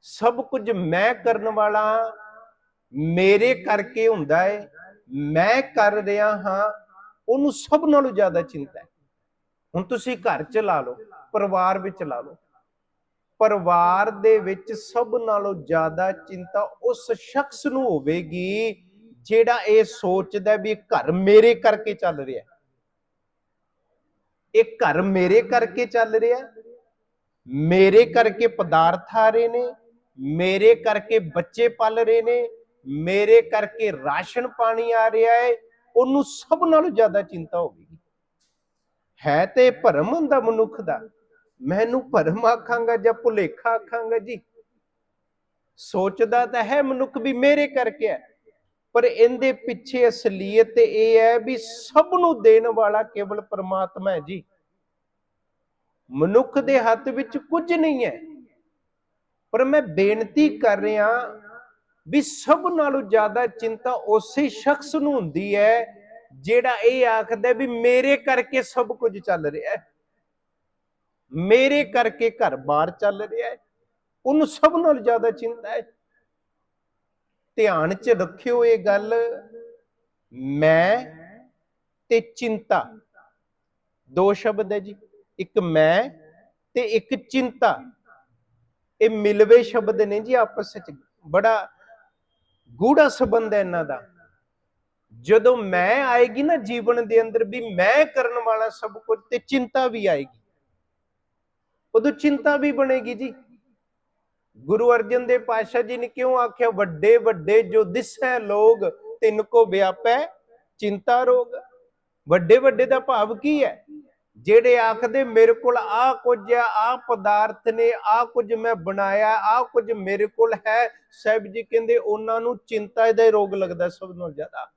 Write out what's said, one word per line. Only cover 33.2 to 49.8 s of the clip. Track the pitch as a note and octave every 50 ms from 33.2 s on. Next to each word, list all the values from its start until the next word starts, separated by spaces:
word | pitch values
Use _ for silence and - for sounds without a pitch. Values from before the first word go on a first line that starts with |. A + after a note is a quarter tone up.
| G#3 G#3 A3+ A#3
ਕਰਕੇ | A3+ A#3 - G#3+ G#3 G#3 - - A3+ G#3
ਰਾਸ਼ਨ | F3 C3+ C3 C#3+ C#3+ D#3+ F3+ - - A#3+ B3
ਪਾਣੀ | B3 B3 - A#3 A3+ A3+ A3+ A#3 A#3
ਆ | A#3 A3+ A3 A3+
ਰਿਹਾ | G#3+ A3+ A3+ A#3 A#3
ਹੈ, | A#3+ A#3+ B3 A#3 A3+ _ _ _ _ _ _ _
ਉਹਨੂੰ | A#3 B3+ B3+ C4+ C#4+ C4+
ਸਭ | - - - - _ D#4+ E4 F4
ਨਾਲੋਂ | E4 D#4+ D#4 D#4+ F4+
ਜ਼ਿਆਦਾ | A3+ G#3 A3+ G#3 F3+ G3+
ਚਿੰਤਾ | G3 - G3 E3+ E3 D3+ - F3
ਹੋਵੇਗੀ। | F3 - _ E3 _ _ D#3+ D#3+ _ _ _ _ _ _ _ _ _ _ _ _ _ _ _ _ _ _ _ _ _ _ _ _ -
ਹੈ | D3+ C#3+ D3+ F3+
ਤੇ | F#3+ - C4 B3+ B3+
ਭਰਮ | B3 - - A#3 D#3+ - E3 G#3 C#4
ਹੁੰਦਾ | E4+ D#4+ C#4 C#4 C4
ਮਨੁੱਖ | A3+ A3+ A3+ A3 A3 A3 A3 -
ਦਾ, | G3+ E3 C#3+ A#2 A2 G#2+ _ _ _ _ _ _ _ _ _ _
ਮੈਂ | B2+ C3+ F3 G3
ਇਹਨੂੰ | A3 A#3 A#3+ C4 B3+ B3+
ਭਰਮ | C#4 G#3+ D#3 D#3 E3+ A3 -
ਆਖਾਂਗਾ | A3+ A#3+ A#3 - - A#3+ A#3+ A#3 A3+ A#3
ਜਾਂ | A3+ F#3+ A#3 A3+
ਭੁਲੇਖਾ | A3+ - A#3+ A3 G#3 F#3+ D3+ - - - A#3 A3+
ਆਖਾਂਗਾ | A3 - - A#3 A#3 A3+ A3+ A3+ A3+
ਜੀ। | G3+ A3 A#3+ G3+ _ _ _ _ _ _ _ _ _ _ _ _ _ _ _ _ _ _ _ _ _ _ _ _ _ _ _
ਸੋਚਦਾ | _ - - - F#3 F#3 G3 F#3+ G3 A3+ G#3+ A#3 A#3+ B3
ਤਾਂ | A#3 A#3+ A#3+ A3
ਹੈ | G3 C4+ D4
ਮਨੁੱਖ | C#4+ C4 C4 B3+ - - -
ਵੀ | C4 A3+ C#4 C4
ਮੇਰੇ | A#3+ B3+ C#4+ D4 D4 D4
ਕਰਕੇ | C#4 C#4 C4 B3 A3+ G3+ - A3+
ਹੈ, | G#3+ D#3+ B2 - _ _ _ _ _ _ _ _ _ _ _ _ _ _
ਪਰ | A#3 A#3+
ਇਹਦੇ | A#3+ - - A3+ A#3+ B3+ A#3+ C4 C4 B3+
ਪਿੱਛੇ | G3+ - A#3+ A#3 -